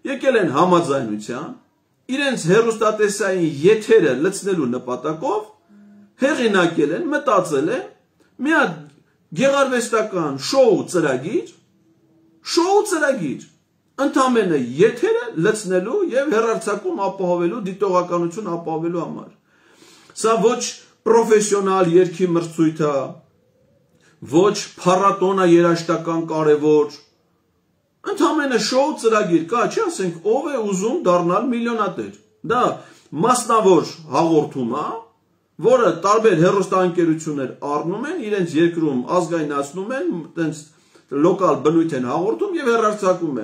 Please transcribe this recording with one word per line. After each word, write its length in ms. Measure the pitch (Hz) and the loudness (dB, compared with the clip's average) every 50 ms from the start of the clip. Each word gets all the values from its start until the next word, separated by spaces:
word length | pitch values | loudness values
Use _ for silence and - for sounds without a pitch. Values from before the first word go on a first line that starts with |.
| - | -8
եկել 320 | 240 277 247 277 269 247 220 | -8 -6 -2 0 2 2 2
են 100 | 185 143 123 | 2 2 2
համաձայնության, 920 | 147 180 185 175 170 - 131 139 135 127 110 104 107 104 - 117 135 170 - 254 - _ _ _ _ _ _ _ _ _ - | 2 4 4 4 2 2 2 -2 -2 -2 -4 -6 -8 -8 -8 -10 -10 -10 -12 -14 -18 _ _ _ _ _ _ _ _ _ -8
իրենց 320 | 254 285 285 269 240 175 - 160 | -6 -4 -2 -2 -2 -2 0 2
հեռուստատեսային 1000 | 190 226 233 233 220 214 226 214 214 214 214 202 202 - 214 196 190 180 170 151 139 135 151 | 2 4 4 2 0 0 0 0 0 0 0 -2 0 -2 -4 -2 -2 -2 -2 -2 -2 2 4
եթերը 480 | 196 220 220 214 - 220 214 170 139 123 127 160 | 4 4 4 2 4 4 4 4 4 0 0 -2
լցնելու 460 | 196 190 - 175 196 185 170 139 120 | -2 -2 -4 -4 -4 -2 -2 -2 -2
նպատակով 680 | 123 127 123 123 123 123 - 151 160 156 180 302 415 427 427 - - _ _ _ _ - - - - - - _ _ - 254 | -4 -4 -6 -6 -8 -6 -6 -6 -6 -4 -4 -4 -4 -4 -6 -10 -20 _ _ _ _ -20 -20 -20 -20 -20 -20 _ _ -2 -2
հեղինակել 680 | 277 311 269 240 214 196 185 175 165 160 160 147 139 165 | 0 0 0 0 0 2 2 2 0 0 0 -2 0 -2
են, 120 | - 349 277 | -4 -4 -4
մտածել 580 | 294 277 - - 208 190 180 160 151 135 151 180 247 | -4 -2 0 0 0 0 0 0 -2 -2 -2 -2 -4
են 120 | 349 403 - - _ _ _ _ _ _ _ _ - 247 | -4 -8 -10 -16 _ _ _ _ _ _ _ _ -6 -2
մի 80 | 302 320 | 0 0
հատ 200 | 302 247 185 156 160 147 - _ _ _ _ _ _ _ - | 0 0 0 -4 -8 -16 -20 _ _ _ _ _ _ _ -12
գեղարվեստական 1040 | - 160 262 277 277 285 277 254 254 240 226 - - 220 165 - 190 175 160 143 135 135 - - | -4 0 0 2 2 2 2 0 0 -4 -2 -2 -2 -2 -2 -2 -4 -4 -4 -4 -4 -6 -6 -2
շոու 340 | 254 269 254 226 180 139 123 - | 4 4 6 6 4 2 0 -2
ծրագիր, 560 | - 170 160 143 127 127 139 185 254 370 - - - _ _ _ _ _ _ _ _ _ _ _ _ _ _ _ _ _ - - - | -2 0 0 0 0 -2 -4 -4 -4 -4 -6 -6 -14 _ _ _ _ _ _ _ _ _ _ _ _ _ _ _ _ _ -8 -2 0
շոու 300 | 339 339 381 403 415 - - | 0 2 4 4 2 2 2
ծրագիր, 520 | 359 311 294 277 262 220 165 131 110 104 - - _ _ _ _ _ _ _ _ _ - 277 | -2 0 0 0 0 -2 -4 -6 -8 -8 -12 -20 _ _ _ _ _ _ _ _ _ -4 -2
ընդամենը 540 | - - 294 262 254 240 226 202 180 156 139 123 117 127 151 | 0 2 2 2 2 2 2 2 2 0 -2 -2 -2 0 2
եթերը 460 | 202 233 233 - 359 440 453 466 480 453 - 156 170 | 2 2 2 2 0 0 0 0 -2 -6 -4 -2 0
լցնելու 520 | 214 214 214 - 180 185 180 180 226 320 415 370 - | 0 0 -2 -2 -2 -2 -2 -2 -2 -2 -2 -2 0
և 180 | 220 262 277 302 208 | 0 -2 0 0 0
հեռարձակում 680 | 226 226 226 220 185 - 208 208 202 - 370 339 208 196 185 | 0 0 0 -2 -4 -4 -6 -6 -4 -4 -6 -4 -4 -4 -4
ապահովելու, 520 | 185 - 185 175 175 175 175 175 226 247 196 | -4 -4 -2 -2 0 0 -2 -2 -4 -6 -8
դիտողականություն 840 | 185 185 - 202 196 180 180 175 175 175 175 170 170 170 220 208 180 170 | -8 -6 -4 -2 0 0 0 0 0 -2 -2 -2 -4 -4 -8 -8 -8 -8
ապահովելու 480 | 170 - 160 160 156 165 170 180 170 151 | -8 -6 -6 -6 -6 -6 -6 -6 -6 -8
համար։ 260 | 156 156 - - - _ _ _ _ _ _ _ _ _ _ - - - - _ _ - - | -8 -10 -14 -16 -18 _ _ _ _ _ _ _ _ _ _ -20 -20 -20 -20 _ _ -10 -2
Սա 100 | - 220 226 196 175 | 0 0 2 2 2
ոչ 180 | - 247 - - - - - - _ _ _ - | 2 0 0 -6 -8 -10 -14 -20 _ _ _ 0
պրոֆեսիոնալ 840 | 220 226 233 226 214 220 208 208 - 202 202 196 196 190 190 185 165 170 | 2 4 4 4 4 4 4 4 2 0 0 0 0 2 2 2 4 4
երգի 320 | 185 180 175 - - 185 175 165 | 4 2 2 0 -2 -2 0 0
մրցույթ 460 | 170 160 160 - - 160 156 156 165 156 | -2 -2 -4 -2 0 0 0 0 0 -2
է, 100 | 147 143 135 131 - - - _ _ _ _ _ _ _ _ _ _ _ _ _ _ _ _ _ _ _ - - 104 131 | -2 -2 -2 -4 -6 -10 -16 _ _ _ _ _ _ _ _ _ _ _ _ _ _ _ _ _ _ _ -18 -6 0 2
ոչ 220 | 170 196 208 202 - - - - - | 4 4 4 2 -2 -6 -12 -10 -4
փառատոն 600 | - 180 185 185 196 196 190 - 185 190 196 190 185 | 0 2 2 4 4 2 2 2 0 0 2 2 4
է 20 | 175 | 6
երաժշտական 720 | 170 170 175 170 165 165 - - 165 160 - 165 165 165 156 160 | 6 6 6 4 2 0 -2 -4 -4 -4 -2 -4 -4 -4 -4 -4
կարևոր, 680 | 156 156 156 151 151 147 151 151 151 151 147 147 - - _ _ _ _ _ _ _ _ _ _ _ _ _ _ _ _ _ _ _ _ - | -2 0 2 4 4 4 4 4 4 4 2 0 -4 -16 _ _ _ _ _ _ _ _ _ _ _ _ _ _ _ _ _ _ _ _ -8
ընդամենը 540 | - 403 - 320 311 311 311 285 269 247 214 214 - | -6 -2 0 0 2 2 0 0 0 0 0 0 0
շոու 260 | 254 262 277 311 254 - | 0 2 2 0 0 0
ծրագիր 420 | - 226 220 214 196 170 170 151 - - | 0 2 2 2 0 2 0 0 0 0
կա, 100 | 226 208 208 - | -2 -2 -2 0
չի 80 | - 403 440 | 0 -2 -2
ասենք, 300 | 349 - - 190 175 165 - - 208 240 | -2 -2 -4 -4 -6 -6 -4 -2 0 0
ով 140 | 277 320 294 277 | 0 -2 -4 -4
է 20 | 240 214 202 | -4 -4 -2
ուզում 280 | 196 180 196 233 294 349 254 | -2 -2 -2 -2 -2 0 0
դառնալ 400 | 180 175 175 170 170 180 208 240 269 | 2 2 2 2 2 0 0 0 -2
միլիոնատեր։ 640 | 233 233 233 240 233 220 202 180 165 - 104 98 - - _ _ _ _ - 156 | -2 -2 -2 -2 -2 -2 -2 -4 -4 -8 -10 -10 -12 -18 _ _ _ _ -6 -2
Դա 120 | 233 247 214 165 - - - - - _ _ - 135 147 202 | 0 0 0 0 -2 -4 -12 -20 -20 _ _ -12 -6 -2 2
մասնավոր 680 | 247 247 247 - - 226 220 196 190 180 151 123 - - - - - 123 | 2 2 2 0 0 2 4 6 6 6 4 4 0 -8 -16 -10 -4 0
հաղորդում 600 | 151 170 165 165 147 117 - - 135 123 117 135 | 0 2 4 4 2 2 0 -2 -6 -4 -4 -4
է, 120 | 147 160 226 - 453 - _ _ _ _ _ _ _ _ _ _ - 156 | -4 -6 -6 -8 -10 -12 _ _ _ _ _ _ _ _ _ _ 0 2
որը 260 | 226 254 247 226 175 160 160 | 4 4 6 4 4 2 2
տարբեր 380 | 180 196 214 226 214 220 180 156 170 | 2 2 4 4 4 4 4 6 4
հեռուստաընկերություններ 1080 | 190 202 202 175 - 190 185 180 175 165 175 170 165 156 160 - 156 147 139 131 123 - - - 143 147 | 4 4 2 0 0 0 2 2 2 2 2 2 2 0 0 -2 -6 -6 -6 -6 -6 -8 -8 -6 -4 -4
առնում 320 | 147 156 165 190 220 262 302 | -4 -2 -4 -6 -6 -6 -8
են, 60 | 370 339 220 214 | -8 -6 -6 -4
իրենց 260 | 208 196 175 160 135 156 | -2 -2 -2 0 2 2
երկրում 420 | 170 170 170 170 160 147 135 123 123 - 165 180 | 2 2 2 0 -2 0 -2 -2 -2 0 0 0
ազգայնացնում 720 | 165 160 170 165 151 147 147 143 139 139 - 185 196 226 262 269 | 0 0 -2 -4 -4 -4 -4 -4 -6 -6 -8 -10 -8 -6 -6 -6
են, 100 | 359 339 214 170 143 - - | -4 -4 -6 -6 -8 -10 -6
տենց 280 | 165 165 151 - - - _ _ _ _ _ _ _ _ - 139 143 151 | -6 -4 -4 -6 -8 -14 _ _ _ _ _ _ _ _ -8 -2 2 2
լոկալ 360 | 185 190 190 185 160 143 127 131 | 2 2 2 2 2 2 2 2
բնույթ 300 | 151 165 165 165 160 147 | 2 2 2 2 0 -2
են 140 | 127 123 123 | -4 -4 -2
հաղորդում 460 | 143 165 180 220 - - 392 403 349 320 | -2 -2 -2 -2 -2 -2 -2 -4 -4 -2
և 120 | 277 233 | 0 0
հեռարձակում 640 | 233 226 220 214 208 208 196 185 180 175 170 151 131 113 | 2 2 2 0 0 0 0 0 0 0 -2 -4 -4 -6